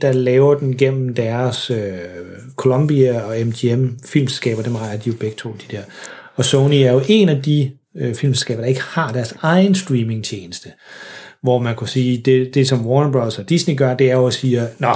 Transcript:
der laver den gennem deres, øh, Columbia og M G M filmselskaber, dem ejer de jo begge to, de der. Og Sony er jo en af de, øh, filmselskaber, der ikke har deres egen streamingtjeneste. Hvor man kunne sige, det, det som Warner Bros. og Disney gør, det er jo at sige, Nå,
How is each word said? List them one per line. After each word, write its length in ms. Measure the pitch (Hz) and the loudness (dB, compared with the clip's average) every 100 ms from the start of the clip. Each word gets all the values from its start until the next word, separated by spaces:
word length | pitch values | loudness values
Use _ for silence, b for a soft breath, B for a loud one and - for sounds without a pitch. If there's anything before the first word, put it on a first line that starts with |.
der 120 | 143 | 0
laver 420 | 131 127 127 143 | 2 2 4 4
den 220 | 143 139 127 | 2 0 0
gennem 380 | 135 135 127 | 0 0 -4
deres, 560 | 120 113 120 127 117 - | -2 -2 -2 -2 -4 -4
øh, 220 | 117 101 92 87 87 90 95 123 - | -4 -4 -8 -12 -14 -16 -16 -18 0
Columbia 640 | 131 127 151 143 131 117 | 2 4 2 4 4 2
og 260 | 104 113 117 | -2 -2 -2
M 60 | |
G 120 | 113 120 123 | -2 0 2
M 200 | 131 117 | 0 -4
filmselskaber, 580 | - 151 131 - 123 110 | -2 0 0 -2 -4 -4
dem 120 | 113 | -4
ejer 220 | 117 110 104 | -6 -6 -6
de 120 | 117 | -6
jo 40 | 110 | -4
begge 160 | 107 107 | -6 -8
to, 120 | 117 | -12
de 240 | 101 - 101 | -14 -14 -14
der. 60 | - B B B B - | -14 B B B B -4
Og 80 | |
Sony 300 | - 139 139 | 2 4 4
er 180 | 143 127 | 4 4
jo 80 | 123 131 | 4 4
en 200 | 220 185 | 4 4
af 140 | 139 | 2
de, 280 | 147 147 135 - _ 156 | 0 0 0 -4 _ -8
øh, 180 | 127 | -6
filmselskaber, 460 | 113 143 127 - 113 | -2 0 0 -2 -4
der 80 | 120 | -2
ikke 120 | 131 | -2
har 300 | - 165 151 | -2 -4 -4
deres 220 | 127 113 - | -4 -6 -4
egen 320 | 160 180 202 | 0 4 4
streamingtjeneste. 920 | 190 - 127 113 110 107 101 87 - - - B B B B B B | 2 0 -2 0 -4 -6 -10 -12 -16 -16 -20 B B B B B B
Hvor 160 | 127 123 | 0 0
man 160 | 120 113 | 0 -4
kunne 120 | 113 | -4
sige, 300 | 135 127 123 | -2 0 0
det, 300 | 127 131 127 | 2 2 2
det 140 | 139 131 | 2 2
som 180 | 131 113 | 2 2
Warner 260 | 135 147 | 2 2
Bros. 260 | 135 113 - | 0 -2 -6
og 100 | 101 | -2
Disney 280 | 170 175 139 | 0 0 0
gør, 180 | 131 | 0
det 160 | 127 131 | 2 2
er 40 | |
jo 120 | 127 127 | 4 2
at 80 | |
sige, 280 | 117 131 120 117 - | 0 0 0 -2 -2
Nå, 100 | 120 | -2